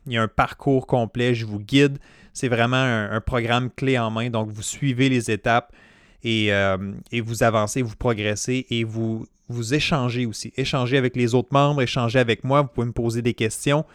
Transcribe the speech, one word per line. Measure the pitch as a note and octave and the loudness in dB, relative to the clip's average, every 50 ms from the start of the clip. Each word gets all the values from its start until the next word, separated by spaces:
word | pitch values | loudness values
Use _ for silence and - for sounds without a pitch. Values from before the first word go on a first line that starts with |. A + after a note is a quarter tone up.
| _ C3 | _ -4
Il | A#2+ | 0
y | A#2 | 0
a | A2+ | 0
un | G#2 | 0
parcours | - - C3 - - - - C#3+ C3+ C3 B2+ - | 0 -2 -2 -2 -4 -4 0 2 2 2 2 2
complet. | - B2 A#2 G#2 - B2 A#2+ B2+ B2 | 0 0 0 -2 -2 -2 0 0 0
Je | A2+ A2+ | 0 -2
vous | G#2+ G#2 G#2 | -6 -8 -8
guide. | G2+ G#2 B2+ C#3 C#3+ C#3+ C#3 C3+ - - - - - - _ | -6 2 4 4 4 4 2 -4 -10 -18 -20 -20 -20 -18 _
C'est | - - B2 | -6 -2 -2
vraiment | A#2+ A2+ A#2 A#2+ B2+ | 0 2 2 2 2
un, | C3 C3 B2+ A#2 A2 G#2 G2+ | 2 2 2 0 0 0 -2
un | G#2+ A2+ | -2 -4
programme | - - C3 A#2+ A2+ A2+ A#2+ B2 B2+ A#2 | -2 -2 -2 -2 0 0 0 0 0 -2
clé | - - C#3 C3+ C3 B2 | -6 -2 0 0 2 2
en | A#2 A2 | 0 0
main. | A2 A2+ A#2 B2 | -2 -2 -4 -2
Donc, | A2+ A2 A2 G#2+ | -2 -2 -4 -4
vous | G#2 G#2+ G#2 | -6 -8 -8
suivez | - - - D3 C#3 B2 A#2 C3+ C3+ | -10 -8 -4 -2 -2 2 2 2 4
les | C3 B2 A2 - | 4 2 0 0
étapes | A2 G2+ - B2 A#2 A#2+ - - - - - - _ _ _ _ _ _ - | -2 -2 2 2 2 2 0 -2 -12 -20 -20 -20 _ _ _ _ _ _ -4
et, | A#2+ A2+ A2 G#2+ G#2 G2+ | -2 0 2 2 2 2
euh, | G2+ G2 G2 F#2+ F#2 G2 G2 G2+ B2 - - - | 2 2 2 0 -2 -4 -8 -10 -12 -12 -6 -6
et | A#2 | -6
vous | A2 A2+ A#2 G#2+ B2 | -4 -4 -2 2 2
avancez, | A#2 G#2+ A2 G#2 G#2 - C3+ | 2 4 2 0 0 -2 -4
vous | B2+ A2+ G#2+ | -4 -4 -6
progressez | - - B2 A#2 G2+ G#2 G#2+ G#2+ G#2 - - B2+ C3 B2+ - | -4 -2 -2 0 0 0 -2 -2 -2 -2 -4 -4 -4 -4 -2
et | - A#2 A#2 | -2 -2 -2
vous, | A2 A2 A2+ A2+ A2+ A2+ A2+ B2 - _ _ _ - | -2 -2 -2 -2 -2 -2 -4 -8 -12 _ _ _ -10
vous | A#2+ A#2+ A#2 G#2+ C#3 | -8 -6 -4 -2 0
échangez | D3+ D3 - E3+ C#3 B2 B2 A#2 B2+ B2 | 0 0 0 0 0 0 0 -2 -2 -4
aussi. | A2+ G2+ - - A2+ - - | -4 -6 -8 -12 -10 -6 -4
Échangez | C3 - - C3+ B2 A#2+ C3+ C#3 | -4 -2 0 -2 0 2 2 2
avec | B2+ B2+ - | 2 0 0
les | B2 B2 A2+ A#2 | 0 0 2 2
autres | B2+ A2+ - | 2 2 2
membres, | C3+ C#3 C#3+ C#3+ D3 C#3+ | 2 2 4 4 2 0
échangez | B2+ A2+ - C3+ C#3 A#2 A2 C3 | 0 0 0 -2 -2 2 2 2
avec | B2 A#2 A2+ - - | 2 2 0 -2 0
moi. | C3 C3+ D3 | 2 2 2
Vous | C#3+ B2+ | 2 2
pouvez | - - A#2 A#2+ | -2 -2 -4 -2
me | A2 | -2
poser | - A#2 A#2 A2+ A#2+ | -2 -2 -2 -2 0
des | A2+ A#2+ A#2 | -2 -2 0
questions. | - A2+ A2 - - - C#3+ C#3+ D3+ D#3 - - | 0 -2 -2 -2 -2 0 0 0 0 0 -4 -10